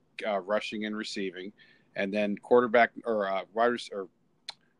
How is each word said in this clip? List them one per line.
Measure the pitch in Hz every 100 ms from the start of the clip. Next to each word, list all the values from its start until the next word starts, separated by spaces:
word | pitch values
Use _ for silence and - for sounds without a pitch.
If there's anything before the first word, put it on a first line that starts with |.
| _ - 110
uh, | 101
rushing | 92 107 - 107
and | 107 107
receiving. | 107 107 98 90 95 - - _ _ -
And | 98
then | 104 104 101
quarterback | - 123 120 117 113 -
or, | 117 107 98
uh, | 95 90
wide | 104 120
rec-, | 117 -
or | 104 92 _ _ _ - - _